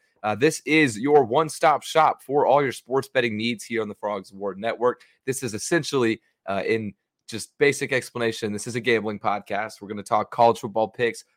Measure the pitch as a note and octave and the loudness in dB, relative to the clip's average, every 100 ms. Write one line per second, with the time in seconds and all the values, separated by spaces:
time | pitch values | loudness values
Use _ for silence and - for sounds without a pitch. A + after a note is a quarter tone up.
0 | _ _ G#2 G#2+ D3+ - - D#3 D3 G#2+ | _ _ -4 2 2 2 2 4 4 2
1 | C3 D3 A#2+ C3 D#3+ - D#3+ C#3+ - D#3 | 4 6 6 2 0 2 2 2 2 2
2 | D3+ - - C#3+ G#2 C#3 C#3 - - C3+ | 2 2 -2 2 4 4 2 -4 -4 -4
3 | C3 C3 A#2+ G#2+ A#2 A#2 - A2+ G#2 G2+ | -2 0 0 -2 -4 -4 -4 -4 -4 -6
4 | G#2+ G2+ - G2 G2 F#2+ A2+ A2 A#2+ A#2 | -6 -6 -8 -10 -8 -6 -6 0 0 0
5 | _ _ - C3 B2 G#2 - E3 C3+ C#3 | _ _ -8 -6 -6 -6 -2 -2 0 0
6 | A#2 G#2+ _ _ - G2 F2 A2 G#2+ - | 2 0 _ _ -6 -2 0 0 -2 -12
7 | _ _ - A2 - - C#3+ C3+ C3 C3 | _ _ -14 -12 -12 0 0 0 -2 -4
8 | - A#2+ A#2 A2 A2 G2+ B2 A#2 A2+ A2+ | -4 -4 -4 -2 -6 -6 -8 -4 0 0
9 | G#2 G#2 G#2+ G#2 - G2+ A2 - G2+ G#2 | 0 -4 -4 -4 -4 -6 -6 -10 -12 -12
10 | G2 A2 G#2 - A#2 A2+ A2+ G#2 G#2+ - | -4 -2 -2 2 2 2 -2 -2 -2 -2
11 | A#2+ A2 - | -4 -4 -14